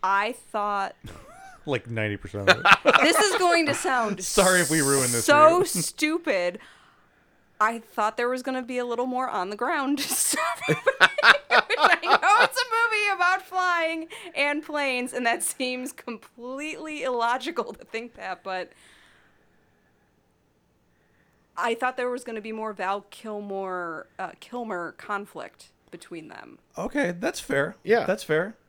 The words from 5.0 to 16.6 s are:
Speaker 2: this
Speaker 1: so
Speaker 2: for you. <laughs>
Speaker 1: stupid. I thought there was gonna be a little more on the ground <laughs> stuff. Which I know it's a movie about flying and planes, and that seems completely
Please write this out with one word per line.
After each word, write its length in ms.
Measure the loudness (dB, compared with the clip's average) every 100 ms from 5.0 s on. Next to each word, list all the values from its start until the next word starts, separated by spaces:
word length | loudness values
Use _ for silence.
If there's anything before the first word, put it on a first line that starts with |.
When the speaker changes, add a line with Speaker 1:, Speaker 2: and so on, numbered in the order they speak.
| 2
Speaker 2:
this 120 | 0
Speaker 1:
so 340 | 4 8 8 8
Speaker 2:
for 140 | 2 -2
you. 40 |
<laughs> 0 |
Speaker 1:
stupid. 760 | -4 -2 -2 -2 -2 0 -2 -4 -16 -20 _ _ _ _ _ _ _ _
I 180 | 0 0
thought 380 | -10 -2 -2 0
there 120 | -2
was 140 | -2
gonna 200 | -4 -6
be 160 | -4 -6
a 60 |
little 220 | -4 -4 -4
more 220 | -2 -4
on 200 | -4 -4
the 60 | -4
ground 440 | -2 0 0 -2
<laughs> 0 |
stuff. 600 | -2 -2 0 0 -2 -4 0
Which 120 | 0 2 6 4 6 6 6 6 2 4 4
I 200 | 4 4
know 420 | 4 4 6 6
it's 160 | 4 2
a 40 | -2
movie 400 | 0 0 0 0
about 280 | 0 0 0
flying 680 | -2 -2 0 0 -2 -4 -8 -14 -12
and 300 | -4 -2 -2
planes, 480 | -6 -4 -2 -2 -4
and 120 | -2 -2
that 180 | -2
seems 480 | -4 -4 -6 -4 -8
completely 1120 | -12 -12 -14 -14 -18 -12 -10